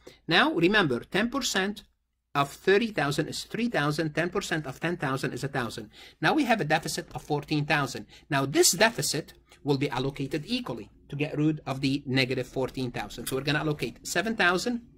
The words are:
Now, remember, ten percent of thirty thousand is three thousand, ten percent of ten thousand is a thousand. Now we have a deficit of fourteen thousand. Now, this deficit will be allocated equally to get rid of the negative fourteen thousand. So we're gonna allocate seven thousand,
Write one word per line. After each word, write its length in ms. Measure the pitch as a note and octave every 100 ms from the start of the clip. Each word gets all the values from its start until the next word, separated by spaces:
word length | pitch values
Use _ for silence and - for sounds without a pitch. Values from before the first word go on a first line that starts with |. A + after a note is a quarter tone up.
| - - -
Now, 240 | F3 C#4
remember, 480 | A3+ E3+ G#3+ D#3+ A#2
ten 280 | - F3+ A#3
percent 540 | C#4 - G3+ F#3+ G3+ - _ _ _ _
of 180 | C#3+ C#3+
thirty 360 | - - G3+ A3+
thousand 400 | D#3+ C#3+ D3 D3+
is 160 | -
three 260 | - - A#3
thousand, 460 | E3+ C#3+ D3+ D#3+ D3+
ten 160 | F3
percent 340 | G3+ - E3 C#3+
of 140 | -
ten 180 | E3 F3
thousand 360 | C3+ C3+ C3+
is 100 | A#2+
a 40 | C#3
thousand. 440 | C#3 A#2 A2 G#2+ - - -
Now 140 | D#3
we 120 | C#4+ A#3+
have 140 | A3+
a 60 | D3+
deficit 420 | D#3 D#3+ - E3+
of 80 | -
fourteen 440 | - D3 C#3+ D3+ D3
thousand. 420 | D3+ C3 A2 G#2 - -
Now, 200 | C#3 C#3
this 240 | D#4 F4+
deficit 600 | E3 A3+ - - D3 - - _ -
will 140 | C#3 C#3
be 120 | C#3
allocated 560 | B2 C3+ C3+ C3+ D#3+ D#3
equally 420 | B3 B3 A#2 G2+ - -
to 60 | C#3+
get 220 | D3 C#3+
rid 240 | D3+ D#3 -
of 140 | C3+
the 200 | C#3 C#3 C#3+
negative 400 | C3 B2+ C3 B2
fourteen 440 | - B2+ - B2+
thousand. 360 | B2 G#2 - A2+
So 80 | C3
we're 80 |
gonna 160 | C#3 D3
allocate 480 | D3+ D3 A#2+ - -
seven 280 | F3+ G#3+ A3+
thousand, 460 | F3+ F3+ A#3+ A#3+ -